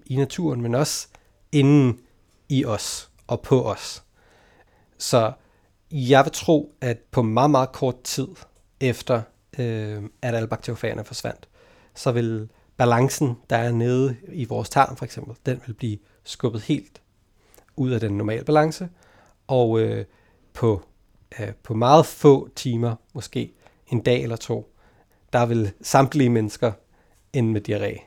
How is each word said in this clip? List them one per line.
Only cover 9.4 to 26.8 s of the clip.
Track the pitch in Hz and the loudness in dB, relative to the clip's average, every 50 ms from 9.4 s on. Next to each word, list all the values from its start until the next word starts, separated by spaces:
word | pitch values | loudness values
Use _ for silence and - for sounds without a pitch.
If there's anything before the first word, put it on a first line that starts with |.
| _ _ - - | _ _ -10 -6
øh, | 123 117 113 110 107 104 107 104 104 110 _ - | -6 -4 -4 -6 -6 -8 -8 -10 -12 -14 _ -8
at | - 120 117 | -6 -4 -2
alle | 113 113 113 | -2 -4 -4
bakteriofagerne | 113 - - - 117 - - 110 107 107 107 | -6 -8 -8 -10 -10 -6 -6 -6 -6 -6 -10
forsvandt, | - 123 - - 117 - - - _ _ _ _ _ _ _ _ _ - | -12 -12 -10 -10 -10 -10 -12 -16 _ _ _ _ _ _ _ _ _ -12
så | - - 131 | -6 -2 -2
vil | 117 120 117 113 113 107 110 - _ _ _ _ _ | 0 0 0 -2 -2 -6 -8 -12 _ _ _ _ _
balancen, | - 123 120 117 120 131 135 - - 151 123 120 - _ - | 0 2 4 4 4 2 2 0 0 -2 -2 -4 -6 _ -2
der | - | -2
er | 117 117 120 | 0 0 0
nede | 117 113 117 123 127 127 135 135 117 - - - | 0 0 0 0 2 0 0 0 -2 -6 -12 -14
i | - 165 117 | -10 -8 -8
vores | - 110 113 110 - | -6 -6 -6 -6 -2
tarm | - 139 135 - 127 | 2 2 2 2 0
for | - 131 | -12 -12
eksempel, | 120 - - - 113 117 - - | -12 -12 -14 -16 -16 -14 -10 -6
den | 135 127 123 - | -6 -6 -6 -8
vil | 120 104 | -14 -12
blive | - 131 110 104 - _ _ _ _ _ | -8 -8 -8 -8 -8 _ _ _ _ _
skubbet | - - - - 117 117 107 | -18 -10 -4 -4 -4 -4 -4
helt | - - 151 - - - _ - _ _ _ _ _ _ _ _ _ _ _ _ _ _ - | -4 -4 -4 -4 -6 -12 _ -20 _ _ _ _ _ _ _ _ _ _ _ _ _ _ -6
ud | - 127 127 | -4 -2 -2
af | 123 110 | -2 -2
den | 113 104 101 101 | -2 -2 -2 -2
normale | 101 107 113 117 - | -4 -4 -4 -4 -2
balance. | - 151 151 151 160 156 - 185 175 - _ _ _ _ _ _ _ _ _ _ | 2 4 4 4 2 0 -6 -12 -12 -14 _ _ _ _ _ _ _ _ _ _
Og, | - 135 127 120 113 113 113 | -2 2 2 2 2 2 2
øh, | 110 110 107 107 104 - _ _ _ _ _ _ _ _ | 0 0 -2 -6 -8 -12 _ _ _ _ _ _ _ _
på, | - - 123 113 104 92 - _ _ _ _ _ _ _ _ - - - | -6 -2 0 0 0 0 -4 _ _ _ _ _ _ _ _ -20 -14 -12
øh, | 107 104 101 - | -12 -12 -12 -14
på | - - 113 | -10 -6 -2
meget | 107 120 127 151 160 143 | 0 4 8 8 8 6
få | - - - - 147 135 - - - - | 6 0 4 6 6 6 6 4 -6 -12
timer, | - - 131 117 117 120 117 110 - _ _ | -8 -6 -4 -2 -2 -2 -2 -4 -6 _ _
måske | - 131 - - - 127 - - _ _ _ _ _ _ _ - | -14 -14 -12 -10 -8 -8 -8 -8 _ _ _ _ _ _ _ -4
en | 127 113 | -4 0
dag | - 131 123 127 | 2 2 0 0
eller | 135 120 117 | 0 -4 -8
to, | 110 - - 117 113 - _ _ _ _ _ _ _ _ _ _ _ _ - | -8 -6 -6 -6 -8 -8 _ _ _ _ _ _ _ _ _ _ _ _ -2
der | - 123 120 | 0 2 2
vil | 117 117 117 107 98 - - | 2 2 0 0 -2 -4 -10
samtlige | - - - 135 135 - - 147 131 120 | -6 2 4 4 4 4 2 2 2 4
mennesker | 120 117 107 101 - - 127 113 104 - | 4 2 0 -2 -4 -2 -4 -4 -4 -6